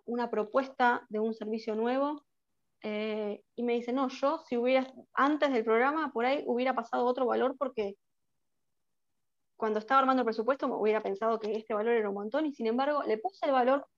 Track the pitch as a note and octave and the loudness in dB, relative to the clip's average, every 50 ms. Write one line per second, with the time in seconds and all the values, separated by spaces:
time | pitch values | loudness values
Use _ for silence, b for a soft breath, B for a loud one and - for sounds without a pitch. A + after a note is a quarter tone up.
0 | _ - A#3+ A#3+ A#3+ A#3 A#3 G#3+ G#3 G#3 - C4+ C4+ C4+ - - B3 A#3+ B3 - | _ -6 -4 -2 -2 -2 -2 -2 -2 0 0 0 0 0 0 2 2 4 2 2
1 | - - G#3 G#3+ A3 A3+ A3 - G#3+ G#3+ A3 A3 A3 A3+ G#3+ A3 A3+ A#3+ B3+ C4+ | -2 -6 -4 -2 -2 -2 -2 -4 -6 -6 -6 -4 -4 -4 -2 0 0 0 0 0
2 | C#4 C#4+ D4+ D4 - _ _ _ _ _ _ _ _ _ _ _ - G#3+ G#3+ G#3 | 0 -2 -2 -6 -10 _ _ _ _ _ _ _ _ _ _ _ -8 -6 -6 -4
3 | G#3+ A3 G#3+ G#3+ G#3+ G#3 G#3 - _ _ _ - A#3+ A#3+ A#3 A#3+ A#3 A#3+ B3 C#4 | -4 -4 -4 -4 -4 -6 -6 -8 _ _ _ -4 -2 0 0 -2 -2 -2 -2 -2
4 | C4+ B3+ - - C4+ C#4 D#4+ D#4+ - - B3 A#3+ A#3+ B3+ C4 C4 C4 C4 - - | -2 -2 -2 -2 -2 -2 -2 -2 -4 -4 -2 0 2 4 4 2 2 0 -8 -18
5 | - _ - - C4 C#4+ D4+ C#4+ D4+ C#4 C4 A3+ A3 A3+ A3 A3+ B3+ C#4 D4+ D#4+ | -20 _ 0 2 2 2 2 2 2 2 2 2 2 2 4 4 4 2 0 0
6 | D4+ C4+ - A3+ A#3+ B3+ C#4 D4+ - - A#3+ A#3+ B3+ C4 B3+ A#3+ A#3 - B3+ B3+ | -2 -4 -2 -2 0 0 0 0 -2 -2 -2 0 0 0 0 -2 -4 -4 -2 0
7 | A#3+ B3 B3 C4 B3+ A3+ A3 A3 A#3 C4 C#4 - C#4 C4 - A3+ G3+ G3 G3 - | 0 0 0 0 0 0 2 2 0 0 0 -2 -6 -4 -4 -4 -6 -6 -6 -10
8 | _ _ _ _ _ _ _ _ _ _ _ _ _ _ _ _ _ _ _ _ | _ _ _ _ _ _ _ _ _ _ _ _ _ _ _ _ _ _ _ _
9 | _ _ _ _ _ _ _ _ _ _ _ - A3+ G#3+ G#3+ G#3+ G#3+ - C4+ C4+ | _ _ _ _ _ _ _ _ _ _ _ -4 -2 0 0 0 0 2 4 4
10 | C4 C4 C4 B3+ A#3 A3+ A3 A3+ G#3+ A#3 C#4 - D#4 B3+ - - G3+ G#3+ G#3+ G#3+ | 6 6 4 4 2 0 0 0 0 0 0 0 -2 -2 -2 0 2 2 2 2
11 | G#3+ G3 G3 G3 A3 A3+ A3+ A3 A3 G#3 G#3 A3 A3 - A3 G#3 A3 A#3 A#3+ A3+ | 0 -2 -4 -2 0 0 0 -2 -2 -4 -4 -4 -4 -4 -2 -2 0 2 2 2
12 | G#3+ G3+ G3 G3+ G#3 A3 A#3+ D4 D#4 D4 C4+ - A3+ A3 A#3 B3+ C4+ D4 D4 C#4 | 0 -2 -4 -6 -6 -4 -2 -2 -2 -2 -2 -2 -2 0 0 2 2 0 0 0
13 | - G#3+ A3 A3 - F#4+ - - F4 D4 C4+ B3+ A#3+ B3+ C4+ C#4+ - - _ | 0 -2 -2 -2 -2 -6 -6 -4 -2 2 2 4 4 4 2 2 0 -4 _